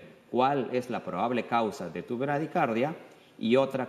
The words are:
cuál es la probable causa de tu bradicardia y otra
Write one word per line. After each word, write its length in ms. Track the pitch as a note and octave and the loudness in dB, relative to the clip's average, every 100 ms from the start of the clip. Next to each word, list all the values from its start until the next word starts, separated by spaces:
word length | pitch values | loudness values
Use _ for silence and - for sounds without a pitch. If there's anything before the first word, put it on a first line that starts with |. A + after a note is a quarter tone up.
| - - - | -18 -20 -4
cuál 380 | A#2+ C3 C#3+ A#2 | 2 2 2 0
es 160 | B2+ B2 | -2 -2
la 140 | G2+ | -6
probable 400 | - F2 A#2 A#2+ | -4 -2 0 0
causa 460 | - A#2+ A2 - F2+ | 0 0 0 -2 -8
de 100 | F2 | -8
tu 160 | - A#2+ | -6 -4
bradicardia 800 | C#3 C#3+ D#3 F3+ C3+ A2+ C#3+ F3 - - - - | -2 -2 -2 0 2 2 0 -2 -14 -20 -20 -4
y 200 | A2+ B2+ | 4 4
otra 280 | C3+ B2+ | 4 0